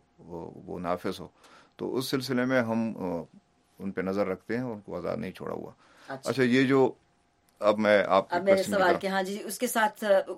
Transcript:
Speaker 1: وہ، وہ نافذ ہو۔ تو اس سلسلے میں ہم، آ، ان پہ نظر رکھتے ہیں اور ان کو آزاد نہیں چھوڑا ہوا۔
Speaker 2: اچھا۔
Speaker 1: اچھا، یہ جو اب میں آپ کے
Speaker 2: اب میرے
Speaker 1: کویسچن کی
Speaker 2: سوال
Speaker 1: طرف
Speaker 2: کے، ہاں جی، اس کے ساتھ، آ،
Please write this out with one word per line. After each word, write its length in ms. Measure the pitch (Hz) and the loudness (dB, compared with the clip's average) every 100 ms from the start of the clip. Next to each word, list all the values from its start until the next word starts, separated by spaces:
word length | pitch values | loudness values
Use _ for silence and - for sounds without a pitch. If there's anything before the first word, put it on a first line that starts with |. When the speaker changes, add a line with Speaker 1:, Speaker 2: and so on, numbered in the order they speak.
| _ _ | _ _
Speaker 1:
وہ، 320 | 82 85 82 - | -16 -14 -14 -16
وہ 240 | - 90 | -12 -8
نافذ 400 | 87 90 101 92 | -4 -4 -4 -8
ہو۔ 80 | 80 _ - - _ - | -12 _ -20 -20 _ -10
تو 200 | 101 123 | -6 -4
اس 120 | 131 | -2
سلسلے 380 | 139 127 123 127 | -4 -2 -2 0
میں 160 | 131 | 0
ہم، 360 | 113 113 113 - | 0 -2 -4 -4
آ، 400 | 92 85 - - _ _ _ - | -6 -6 -8 -16 _ _ _ -14
ان 120 | 95 | -10
پہ 100 | 95 | -6
نظر 260 | 92 98 98 | -4 -2 -2
رکھتے 300 | 92 - 117 | -4 -6 -6
ہیں 60 | |
اور 100 | 127 | -6
ان 60 | 107 | -10
کو 180 | - 87 | -10 -8
آزاد 200 | 87 87 | -6 -6
نہیں 140 | 92 | -8
چھوڑا 220 | - - | -8 -8
ہوا۔ 180 | - - - _ _ - | -8 -10 -16 _ _ -16
Speaker 2:
اچھا۔ 220 | 135 - | -10 -4
Speaker 1:
اچھا، 140 | 120 | 0
یہ 200 | 127 127 | 4 4
جو 280 | 131 135 131 - _ _ _ _ _ - | 4 6 4 2 _ _ _ _ _ -2
اب 200 | 104 104 | 2 4
میں 240 | 104 104 - | 6 6 6
آپ 220 | 95 190 | 2 2
کے 60 | 175 | 0
Speaker 2:
اب 80 | |
میرے 120 | 190 190 | 4 4
Speaker 1:
کویسچن 160 | 190 | 4
کی 60 | 202 | 2
Speaker 2:
سوال 160 | 185 | 2
Speaker 1:
طرف 80 | 180 | 2
Speaker 2:
کے، 60 | 190 | 0
ہاں 160 | 190 | -2
جی، 200 | 190 208 - | -4 -6 -8
اس 140 | - | -6
کے 80 | 247 | -4
ساتھ، 360 | 233 214 214 | 0 0 0
آ، 280 | 214 190 190 | 2 2 2